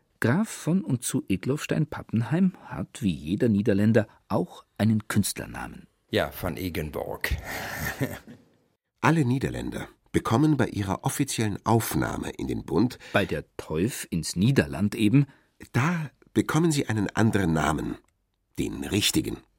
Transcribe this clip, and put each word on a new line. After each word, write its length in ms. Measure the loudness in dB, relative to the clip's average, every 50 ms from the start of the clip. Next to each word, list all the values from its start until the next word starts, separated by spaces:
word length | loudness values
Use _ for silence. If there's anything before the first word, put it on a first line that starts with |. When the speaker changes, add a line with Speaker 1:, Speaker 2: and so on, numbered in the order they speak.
| _ _ _ _
Speaker 1:
Graf 300 | 2 2 2 2 0 -2
von 340 | -6 -6 -2 0 0 0 0
und 200 | -2 -2 -2 -2
zu 200 | -2 -4 -4 -2
Egloffstein-Pappenheim, 1300 | -2 -4 -2 -2 -4 -4 -4 -2 -2 -2 0 -2 -2 -6 -10 -8 -4 -2 -2 -2 0 2 2 2 2 0 -4 -12
hat 360 | -12 -10 -10 -10 -10 -6 -2
wie 120 | -2 -2 -2
jeder 360 | -2 -4 -4 -2 2 2 2
Niederländer 580 | 2 2 2 2 2 4 4 4 4 4 2 0 -4 _ _
auch 380 | -4 -2 -2 -2 -4 -8 -16 -20 _ _
einen 300 | 0 2 2 2 2 0
Künstlernamen. 800 | 0 0 0 0 0 -2 -8 -10 -10 -10 -10 -10 -12 -12 -16 -20 _ _ _ _ _
Speaker 2:
Ja, 220 | -2 -2 -2 -2 -4 -6
van 180 | -6 -6 -6
Egenborg. 760 | -4 -6 -6 -4 -4 -6 -6 -6 -8 -8 -8 -8 -6 -4 -2 -2 -2 -4 -6 -10 -8 -8 -8 -8 -6 -6 -6 -4 -4
<laughs> 1000 | -6 -6 -6 -10 -16 -18 -20 -20 _ _ _ _ _ _ _ _ _ _ _ _
Speaker 3:
Alle 240 | 2 4 4 4 4
Niederländer 600 | 2 2 0 0 -2 -4 -4 -6 -6 -6 -8 -10 -12 -16 _ _ _
bekommen 460 | -2 0 2 2 4 4 4 4 4
bei 100 | 4 2
ihrer 360 | 0 -2 -2 -2 -2 -2 -2 -2
offiziellen 560 | -2 -2 -2 -2 -2 -2 -2 -2 -2 -4 -2 2
Aufnahme 640 | 4 4 4 4 2 0 0 0 -2 -2 -4 -6 -8
in 160 | -8 -6 -6
den 160 | -4 -4 -6 -4
Bund, 340 | 0 2 2 2 2 0 -6 -6 -2
Speaker 1:
bei 140 | 0 0 0
der 200 | 0 -2 -6 -8 _ _
Teuf 500 | -14 -8 -4 -2 0 0 -2 -2 -6 -8 -6
ins 260 | -4 -4 -4 -2 0
Niederland 600 | 2 2 4 4 4 2 2 0 -2 -2 -2 0
eben, 300 | 2 4 6 6 4 4 2 -2 _ _ _ _ -20 -12 -4 -2
Speaker 3:
da 360 | 0 0 0 -2 -4 -6 -8 -12 _ _ _ 0
bekommen 380 | 0 0 2 2 2 2 2
sie 160 | 2 0 -2
einen 220 | -2 -2 -2 -2 0 2
anderen 380 | 2 4 4 4 4 2 2 2
Namen, 440 | 2 2 2 0 -2 -4 -6 -8 -10 _ _ _ _ _ _ _ _ _ _ _
den 260 | -6 -6 -4 -6 -6 -4
richtigen, 540 | -2 0 0 0 2 0 0 0 -2 -4 -10 -12 _ _